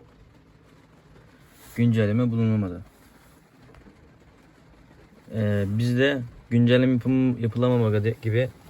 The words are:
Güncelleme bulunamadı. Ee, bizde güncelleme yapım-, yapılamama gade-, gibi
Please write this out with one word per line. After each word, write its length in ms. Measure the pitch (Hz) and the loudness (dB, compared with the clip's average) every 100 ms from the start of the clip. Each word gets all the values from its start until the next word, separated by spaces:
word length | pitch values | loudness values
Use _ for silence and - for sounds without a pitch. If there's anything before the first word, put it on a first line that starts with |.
| - - - - _ - _ - _ - - - - - - - - - | -20 -20 -20 -20 _ -20 _ -20 _ -20 -20 -20 -20 -20 -20 -20 -10 -2
Güncelleme 540 | 120 113 104 110 123 | 2 2 2 0 0
bulunamadı. 520 | 113 110 107 95 87 - _ - - _ - _ _ - - - - - - - - - _ - - - - - - - | 0 0 0 -2 -6 -16 _ -20 -20 _ -20 _ _ -20 -20 -20 -20 -20 -20 -20 -20 -20 _ -20 -20 -20 -20 -20 -20 -10
Ee, 300 | 107 104 101 98 | -4 -2 0 -2
bizde 540 | 107 120 123 139 139 120 - - | -2 -2 0 0 -2 -8 -14 -2
güncelleme 420 | 120 120 123 131 | 2 4 4 2
yapım-, 460 | 127 123 131 131 120 | 0 0 0 0 0
yapılamama 520 | 117 117 123 123 110 | -4 -2 0 2 2
gade-, 240 | 104 107 110 | 0 -2 -4
gibi 260 | 113 117 127 - | -2 -2 -2 -8